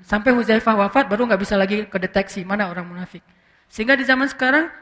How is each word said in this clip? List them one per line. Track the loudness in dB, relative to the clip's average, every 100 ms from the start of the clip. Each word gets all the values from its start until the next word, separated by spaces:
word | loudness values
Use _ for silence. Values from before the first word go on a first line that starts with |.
| -4
Sampai | -2 2
Huzaifah | 2 2 2 2 2 2
wafat | 2 2
baru | 0 0
nggak | 0
bisa | 0 0
lagi | 0 -2
kedeteksi | -4 -6 -4 -2 -4 -6 -6
mana | -4 -4
orang | -6 -12
munafik. | -12 -14 -16 -20 _ _ _ _
Sehingga | -4 0 2
di | 2
zaman | 0 0
sekarang | -2 2 2 0 -6